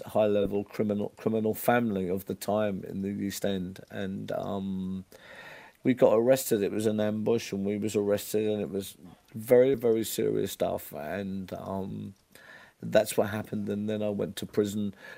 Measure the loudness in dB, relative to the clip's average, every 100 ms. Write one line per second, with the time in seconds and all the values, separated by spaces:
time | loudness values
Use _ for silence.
0 | -2 2 4 4 2 0 -2 -2 0 0
1 | -2 -4 0 2 0 0 2 2 2 0
2 | 0 -2 -4 -6 -2 0 0 -2 -6 -6
3 | -4 -4 -4 -2 -2 -2 -4 -10 -12 -8
4 | -6 -6 -6 -6 -4 -4 -4 -4 -4 -6
5 | -10 -18 -20 -20 -18 -20 -20 _ -2 4
6 | 6 6 6 4 2 0 2 0 0 0
7 | 0 0 0 0 -2 -4 -2 -2 -2 0
8 | 2 0 0 -2 0 -2 -2 -6 -8 -12
9 | -20 -20 _ -10 6 8 8 6 4 2
10 | 0 0 0 0 -2 -2 -2 -2 -6 -10
11 | -6 -6 -4 -6 -8 -8 -6 -6 -6 -8
12 | -10 -14 _ -20 -20 -20 -20 _ 0 2
13 | 4 2 0 -2 -4 -4 -2 -2 -2 -2
14 | -2 -2 -4 -4 -2 0 2 0 -4 -6
15 | -14